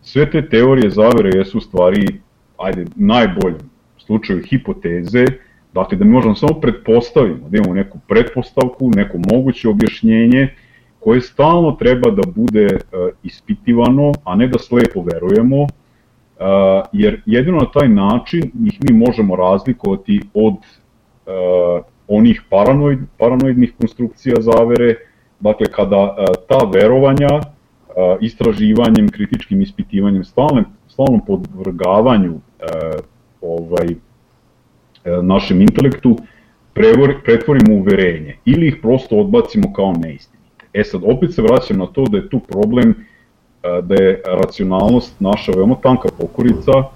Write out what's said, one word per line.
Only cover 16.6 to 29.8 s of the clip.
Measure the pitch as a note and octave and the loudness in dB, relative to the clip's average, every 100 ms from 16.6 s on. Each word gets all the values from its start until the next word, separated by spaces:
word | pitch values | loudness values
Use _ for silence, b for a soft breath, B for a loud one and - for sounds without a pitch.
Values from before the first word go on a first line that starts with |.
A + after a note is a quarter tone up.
| F#2+ F#2+ F#2+ | 4 2 -2
jer | G#2 G#2 - - | 0 0 -2 -2
jedino | A#2 D3 E3+ | 0 0 0
na | B2+ | 0
taj | C#3+ C#3 | 0 2
način | G2+ G2 A#2+ - E3+ C3+ - G#2+ | 2 2 -2 -2 -6 -6 -4 -4
ih | - | -2
mi | C3 A2+ A#2+ | 2 2 2
možemo | A2+ G2+ F2+ | 0 -2 0
razlikovati | F2+ G2 - A#2+ G2+ G2 - G2+ - | 0 0 -2 -4 -4 -6 -2 -4 -2
od, | G#3 A2 | 0 0
e, | F#2+ _ _ _ _ _ _ - F#2+ F2+ F2+ F2 F2 - _ - | -2 _ _ _ _ _ _ -12 -4 -2 0 0 -2 -8 _ -2
onih | G#2 A#2 G#2+ _ | 2 2 2 _
paranoid-, | F#2+ G#2+ C#3 D3 C3+ - _ | 2 2 2 0 -2 -6 _
paranoidnih | A#2 B2+ C3+ B2 A#2+ - | 0 0 0 2 0 0
konstrukcija | A2 - A#2 - C3 A#2+ | -8 -6 -10 -6 -2 -2
zavere, | A2+ A2+ A#2 A#2+ A#2+ A2+ b b b _ | 2 2 2 2 0 -2 b b b _
dakle | G#2+ G#2+ G#2 | -4 -2 -4
kada, | - G2 G2 G2+ G2+ | -2 0 2 0 -2
e, | G2 F#2 - | -2 -2 0
ta | C3+ A2+ | 0 2
verovanja, | F#2+ G#2+ C3 C#3 C#3 C#3+ | 2 4 4 2 2 0
e, | D3 C#3+ _ _ _ _ F2+ F2+ F#2 | 0 -4 _ _ _ _ -2 0 0
istraživanjem, | A2+ - A2+ G#2 G#2+ A2 A#2 A2 G#2+ | -4 -2 -2 2 2 2 4 2 2
kritičkim | - G#3 - - G3 | -2 -2 -2 0 -2
ispitivanjem, | G2 - | -2 -6